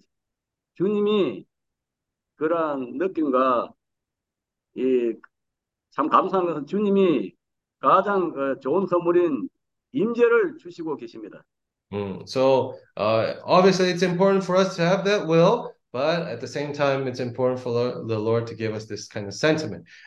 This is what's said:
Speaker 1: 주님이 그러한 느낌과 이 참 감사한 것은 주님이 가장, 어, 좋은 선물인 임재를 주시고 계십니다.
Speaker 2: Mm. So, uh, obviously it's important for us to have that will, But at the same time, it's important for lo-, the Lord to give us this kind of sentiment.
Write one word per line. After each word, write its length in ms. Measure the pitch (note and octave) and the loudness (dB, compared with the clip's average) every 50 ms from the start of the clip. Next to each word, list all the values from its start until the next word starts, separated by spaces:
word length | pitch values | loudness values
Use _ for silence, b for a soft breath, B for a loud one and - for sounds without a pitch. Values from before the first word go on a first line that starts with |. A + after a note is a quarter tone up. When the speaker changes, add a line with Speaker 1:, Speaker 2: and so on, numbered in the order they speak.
| _ _ _ _ _ _ _ _ _ _ _ _ _ _ _ | _ _ _ _ _ _ _ _ _ _ _ _ _ _ _
Speaker 1:
주님이 720 | - E3+ G3+ G#3 G3+ G#3 G#3 G#3+ G#3 F3+ C#3 G#2 F#2 - _ _ _ _ _ _ _ _ _ _ _ _ _ _ _ _ _ _ | -4 -2 0 0 0 0 2 2 2 0 0 -4 -8 -14 _ _ _ _ _ _ _ _ _ _ _ _ _ _ _ _ _ _
그러한 640 | - D3 D#3 E3+ E3+ D#3+ D#3 C#3+ C3+ C3 A#2+ B2 C3+ | -4 -2 0 0 0 0 -2 -4 -4 -6 -6 -6 -4
느낌과 760 | E3+ F#3+ F#3 F3 D#3 C#3+ B2+ B2+ C3 C3 B2+ A#2 G2+ - - _ _ _ _ _ _ _ _ _ _ _ _ _ _ _ _ _ _ _ - | -4 -4 -2 -2 -2 2 2 2 4 4 2 2 0 -4 -8 _ _ _ _ _ _ _ _ _ _ _ _ _ _ _ _ _ _ _ -8
이 380 | - B2 C3 C3 B2 A#2+ A#2 A2 - _ - _ _ _ _ _ _ _ _ _ _ _ _ | -4 -2 0 2 2 0 0 -4 -6 _ -20 _ _ _ _ _ _ _ _ _ _ _ _
참 180 | - - C#3 D#3 | -4 -4 -2 2
감사한 360 | - B2 D3+ F#3 F#3 F#3+ F3+ | 2 2 2 2 0 -2 0
것은 200 | E3+ D#3+ D3+ C#3 | -2 -4 -6 -8
주님이 680 | C#3 F#3 G3+ G#3+ G3+ G3 G3 F#3+ F3+ D#3 B2 G2 F2+ - _ _ _ _ _ _ _ _ _ | -6 -4 -2 0 2 2 2 4 2 2 0 -2 -6 -10 _ _ _ _ _ _ _ _ _
가장, 540 | - C3+ D#3 F#3+ G3 G#3 G3+ G3 F3+ D#3+ C3+ | 0 2 4 4 2 2 0 -2 -2 -2 -4
어, 240 | C#3 C#3 C3+ C3 C3 | -4 -4 -4 -4 -4
좋은 280 | - C3 D3 F#3 G3 F3+ | -4 -2 0 0 0 0
선물인 640 | F3+ F3 E3 E3+ F3 F3 F3 E3+ C#3+ A#2 - - _ _ _ _ _ _ _ _ | 0 0 0 2 2 2 2 2 0 -4 -6 -8 _ _ _ _ _ _ _ _
임재를 680 | - C3+ F#3 A3+ A#3+ A#3 A#3+ A#3 A#3 A#3 G#3+ E3 - - | -4 -2 -2 -2 2 2 4 4 4 4 2 0 -4 -8
주시고 400 | - F3 E3+ - E3 D#3+ C#3+ B2 | -18 -18 -14 -12 -8 -8 -8 -8
계십니다. 460 | A#2 G#2+ - A2+ G#2+ G2 - D2+ _ _ _ _ _ _ _ _ _ - | -10 -14 -16 -16 -16 -16 -18 -20 _ _ _ _ _ _ _ _ _ -10
Speaker 2:
Mm. 340 | G2 G2+ G2+ G2 F#2+ - - | -8 -6 -6 -6 -8 -10 -12
So, 500 | - - C3 C3 C3 C3+ B2+ B2 - B B B B B | -6 -2 2 4 4 4 4 2 0 B B B B B
uh, 400 | - G2 G#2+ A2+ A2 G#2+ E2 - - - | -4 0 0 2 2 0 0 -4 -6 -2
obviously 460 | - D3 F3+ F#3 G3 F#3 F3+ F#3 F3+ | 2 4 6 6 6 4 4 2 0
it's 120 | F3+ E3+ | 0 0
important 440 | F3+ F3+ F3 E3+ F#3+ G3 G3 G3 F#3+ | 0 0 2 2 2 2 2 2 0
for 100 | E3+ F3+ | 0 2
us 200 | F#3 G3 F#3 - - | 2 2 0 0 0
to 40 | E3+ | 2
have 200 | E3+ F#3+ F#3+ F3 | 2 2 2 2
that 240 | G3 G#3 G#3 - D#3+ | 0 0 0 2 2
will, 480 | E3 E3 E3 F#3+ A3+ A#3+ - - - _ _ _ | 4 6 6 6 4 2 -2 -8 -16 _ _ _
But 360 | - B2 C#3 D3+ E3+ F3 E3 - | -6 -2 0 0 0 -2 -2 -6
at 120 | A#2 A#2 | -8 -10
the 80 | C3 A#2+ | -10 -8
same 240 | - D3+ C#3+ D3 | -8 -6 -6 -6
time, 360 | C#3+ D3 D3 C#3 C3+ C3+ C3+ C3 | -2 0 0 2 2 0 -2 -4
it's 120 | B2 B2+ | -4 -4
important 400 | C3 A#2+ A#2 - C3 B2+ B2+ B2 | -6 -6 -4 -2 0 0 0 -2
for 100 | - B2 | -4 -4
lo-, 380 | A#2+ A#2+ A#2+ B2 B2+ - - A2+ | -2 0 0 -2 -2 -6 -6 -4
the 100 | A2+ G#2+ | -4 -2
Lord 300 | G#2+ A2+ A2+ A#2 A2+ A2+ | 0 0 0 0 0 -4
to 80 | A2+ | -8
give 180 | G2+ A2 A2 G#2+ | -6 -6 -4 -4
us 120 | G#2 G#2 | -6 -8
this 220 | - G#2+ G2 - - | -10 -12 -12 -12 -10
kind 200 | - A2+ G#2 G2 | -10 -10 -10 -10
of 60 | F#2+ | -8
sentiment. 500 | - - D#3 D#3 - - G#2 F#2+ E2+ - B B B B | 0 2 2 2 2 -2 -6 -8 -12 -14 B B B B